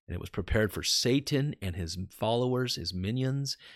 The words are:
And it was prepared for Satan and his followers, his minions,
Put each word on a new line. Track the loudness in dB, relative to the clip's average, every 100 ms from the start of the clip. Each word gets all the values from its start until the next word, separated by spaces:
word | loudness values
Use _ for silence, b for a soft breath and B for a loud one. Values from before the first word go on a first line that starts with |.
| -8
And |
it | -6
was | -6
prepared | -6 0 4 2
for | 0
Satan | 0 2 4 2 2 0 0 -2
and | -4 -4
his | -4 -4 -8
followers, | -4 0 2 2 0 0 -2
his | -4
minions, | -4 -2 0 0 0 -2 -6 B